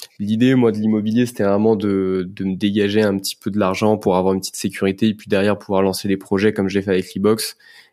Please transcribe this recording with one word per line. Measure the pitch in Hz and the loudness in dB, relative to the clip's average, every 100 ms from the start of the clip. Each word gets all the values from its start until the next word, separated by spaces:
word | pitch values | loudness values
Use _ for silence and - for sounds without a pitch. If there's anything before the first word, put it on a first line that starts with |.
| - - | -18 -8
l'idée, | 104 110 127 131 | -4 2 2 4
moi, | 117 | 4
de | 104 | 2
l'immobilier, | 110 107 107 113 120 | 0 0 0 0 0
c'était | - | 0
vraiment | 101 101 110 107 | 0 2 2 2
de, | 104 98 95 95 90 | 0 0 0 -2 -4
de | 101 95 | -6 -6
me | 92 | -2
dégager | 104 104 101 107 | 0 0 2 2
un | 107 98 | 2 0
petit | - - | -4 -10
peu | - | -6
de | 101 | -2
l'argent | 95 95 107 107 | 0 0 0 2
pour | 101 92 | 2 2
avoir | 92 95 | 2 0
une | |
petite | - - | -4 -6
sécurité | 104 - 98 95 110 | -8 -2 -2 0 -2
et | 107 | -2
puis | - | -2
derrière | 101 104 101 | 0 0 -2
pouvoir | - 95 | -2 0
lancer | 98 92 104 | 0 0 -2
des | 95 | -4
projets | - 98 107 | -2 0 2
comme | 107 98 | 0 -2
je | 98 | -2
l'ai | 95 | 0
fait | |
avec | 92 92 95 | -2 -2 -2
l'e-box. | 104 110 - - _ - _ | 0 0 -4 -12 _ -20 _